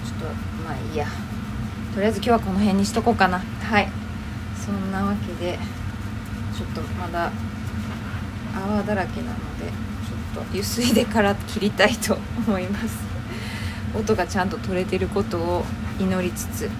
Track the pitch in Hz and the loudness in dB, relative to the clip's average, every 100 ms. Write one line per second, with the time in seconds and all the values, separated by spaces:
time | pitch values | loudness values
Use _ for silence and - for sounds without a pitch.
0 | - - - - - - - - - - | -6 -6 -6 -4 -4 -6 -6 -4 -4 -2
1 | 147 - - - - - - - - 220 | -2 -2 -4 -6 -4 -4 -4 -4 -4 2
2 | 202 208 233 233 196 190 208 190 202 - | 2 2 4 4 6 4 6 6 4 4
3 | 226 226 185 185 208 - - 214 - - | 4 6 6 4 -2 -6 2 2 2 -2
4 | - - - - - - - 202 190 190 | -6 -6 -6 -6 -6 -6 -2 -2 -2 0
5 | 196 202 - 175 180 - - - - - | 0 0 -2 -2 -4 -2 -4 -4 -6 -6
6 | - - - - - - - - - - | -6 -6 -6 -4 -4 -4 -4 -4 -4 -4
7 | 180 170 170 - - - - 220 208 - | -2 0 0 -2 -4 -4 -4 -4 -4 -4
8 | - - - - - 214 190 208 196 208 | -4 -4 -4 -6 -4 -4 0 0 2 2
9 | 170 - 240 - - - - - - - | 0 -2 -4 -4 -4 -6 -6 -4 -4 -4
10 | - - - - - 180 208 226 247 226 | -4 -4 -4 -6 -4 -2 0 2 6 6
11 | 240 226 202 202 - 214 202 - 208 226 | 6 6 4 4 -2 0 0 4 4 4
12 | - 202 - 220 214 190 185 208 220 202 | 2 0 0 -2 2 2 0 -2 -2 -4
13 | 202 190 - - - - - - - 202 | -4 -4 -6 -6 -6 -4 -4 -4 -2 -2
14 | 214 214 175 196 185 - - 180 185 185 | 2 2 4 2 0 0 -2 0 2 2
15 | 190 196 208 175 170 175 - - 208 - | 2 2 0 0 0 0 0 -2 -4 0
16 | 190 185 180 - - - - - | 2 2 0 -2 -4 -4 -4 -4